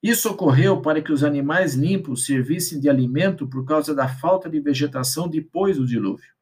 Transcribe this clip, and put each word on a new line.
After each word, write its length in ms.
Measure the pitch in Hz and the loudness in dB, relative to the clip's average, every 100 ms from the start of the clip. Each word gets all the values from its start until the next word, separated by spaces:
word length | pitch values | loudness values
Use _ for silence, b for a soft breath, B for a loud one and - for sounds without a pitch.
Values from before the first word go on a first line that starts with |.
Isso 280 | 208 226 220 | 2 0 0
ocorreu 500 | 190 170 131 190 190 | 0 4 6 6 4
para 200 | 151 156 | 2 0
que 120 | 151 | 0
os 100 | 147 | 0
animais 520 | 147 143 139 170 180 | 2 0 0 0 0
limpos 520 | 131 160 196 147 123 - | 2 0 0 -2 -6 -2
servissem 540 | 135 127 170 - 156 | 0 0 -2 -2 -2
de 80 | 143 | 2
alimento 580 | 135 127 135 190 190 135 | 2 2 2 0 -2 -6
por 180 | 131 | -8
causa 300 | 131 156 147 | -2 -2 0
da 140 | 143 131 | -2 -2
falta 400 | 131 160 185 170 | -2 0 0 0
de 100 | 156 | -4
vegetação 720 | 143 135 143 131 131 - 175 | -2 -2 -2 -2 -4 -4 -4
depois 480 | 156 151 165 196 170 | -4 -6 -2 0 0
do 100 | 127 | 0
dilúvio. 460 | 117 98 104 - _ | 0 -2 -6 -12 _